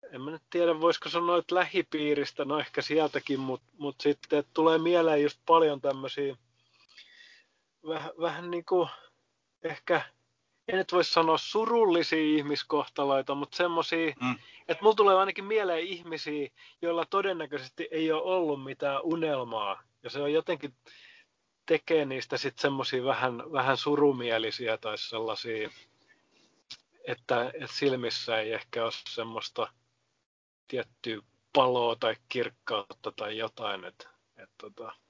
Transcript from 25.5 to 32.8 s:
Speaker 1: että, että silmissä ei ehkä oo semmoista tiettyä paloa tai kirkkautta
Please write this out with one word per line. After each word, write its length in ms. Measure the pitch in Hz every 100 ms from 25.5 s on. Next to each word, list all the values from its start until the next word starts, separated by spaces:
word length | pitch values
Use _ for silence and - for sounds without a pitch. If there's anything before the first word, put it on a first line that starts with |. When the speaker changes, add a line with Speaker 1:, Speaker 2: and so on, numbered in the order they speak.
| 110 107 - _ _ _ _ _ _ _ _ _ - _ _ -
Speaker 1:
että, 440 | 123 - 120 123
että 140 | 160 131
silmissä 720 | - 143 127 120 - - 113
ei 140 | 110
ehkä 300 | 110 - 117
oo 80 | 113 - -
semmoista 640 | - 113 113 - - 110 _ _ _ _ _ _ _ _ _ _
tiettyä 540 | 127 - _ 120 107 _ _ _
paloa 420 | - 127 127 120 117
tai 200 | 117 107 _
kirkkautta 840 | 127 117 _ - 110